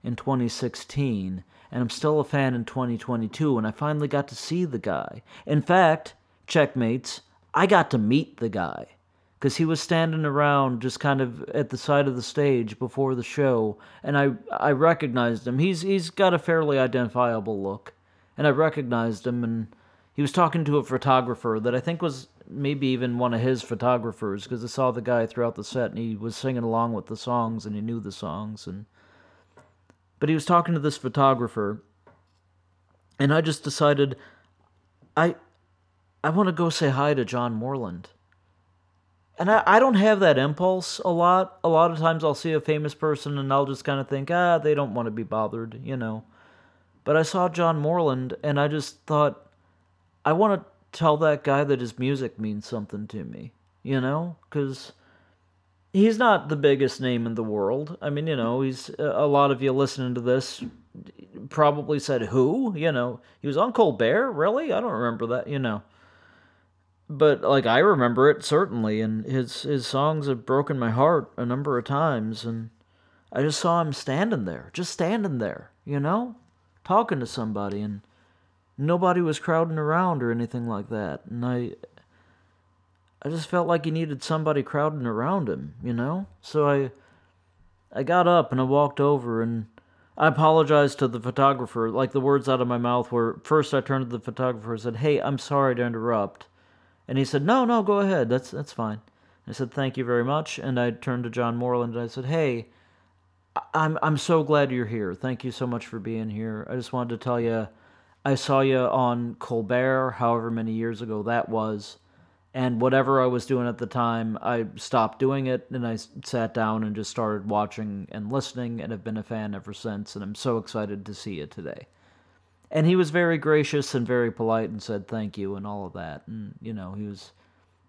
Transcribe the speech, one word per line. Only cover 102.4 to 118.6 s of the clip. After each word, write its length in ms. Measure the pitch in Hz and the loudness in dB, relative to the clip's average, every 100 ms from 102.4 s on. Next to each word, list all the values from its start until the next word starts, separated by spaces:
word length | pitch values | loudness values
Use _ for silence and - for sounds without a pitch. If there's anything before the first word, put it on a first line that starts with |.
| 147 117 107 _ _ _ _ _ _ _ _ | 0 -2 -8 _ _ _ _ _ _ _ _
I, 60 | - - | -10 -4
I'm, 220 | 156 156 160 | 0 0 0
I'm 140 | 156 147 | 0 0
so 260 | - 160 | 2 2
glad 300 | 147 147 135 | 4 2 2
you're 140 | 127 110 | 0 -4
here. 280 | 113 95 | -4 -4
Thank 300 | 90 131 123 | -4 -6 -6
you 80 | 131 | -8
so 160 | - 123 | -6 -4
much 180 | 117 - | -4 -6
for 140 | 113 | -10
being 300 | 110 113 110 | -6 -6 -6
here. 360 | 104 110 107 - | -6 -6 -8 -6
I 60 | |
just 180 | 127 117 | -8 -6
wanted 180 | 123 120 117 | -6 -4 -6
to 20 | |
tell 180 | 127 120 | -2 0
you, 280 | 117 113 107 _ _ _ _ _ 139 | 0 -2 -4 _ _ _ _ _ -2
I 80 | |
saw 240 | 135 - 135 | -2 2 2
you 200 | 135 131 | 4 2
on 580 | 127 131 123 120 120 - | 2 2 2 0 -4 -8
Colbert, 720 | - 117 107 123 131 131 131 117 | -4 -4 0 0 2 2 0 0
however 340 | 120 117 113 | 0 0 0
many 220 | 113 113 | -4 -4
years 280 | 113 113 107 | -4 -4 -6
ago 220 | 117 107 | -6 -6
that 260 | 104 117 - | 0 0 0
was, 500 | 110 110 107 - - _ _ _ _ _ | -2 -2 -4 -10 -20 _ _ _ _ _
and 280 | 131 127 113 | -4 -2 2
whatever 420 | 127 135 131 135 | 4 4 4 4
I 40 | 127 | 4
was 200 | 123 - | 0 -2
doing 220 | 131 120 | -2 -2
at 100 | 113 | -4
the 80 | 117 | -6
time, 500 | 127 117 113 113 107 | 0 0 0 -4 -4
I 240 | - 120 107 | -2 -2 -4
stopped 460 | - - 131 131 - | -8 -2 0 0 0
doing 260 | 135 139 131 | 0 0 -2
it, 220 | 127 - | -4 -4
and 160 | 131 120 | -8 -6
I 60 | |
s-, 160 | 110 - - | -6 -10 -16
sat 280 | - 123 113 | -6 -4 -2
down 300 | 120 110 110 | -2 -2 -2
and 140 | 107 104 | -4 -6
just 120 | 101 | -8
started 400 | - 110 104 101 | -4 -4 -4 -2
watching 600 | 104 104 - 107 98 - | -2 -2 -6 -10 -10 -12
and 220 | 107 104 | -12 -6
listening, 480 | 135 - 123 | -4 -6 -8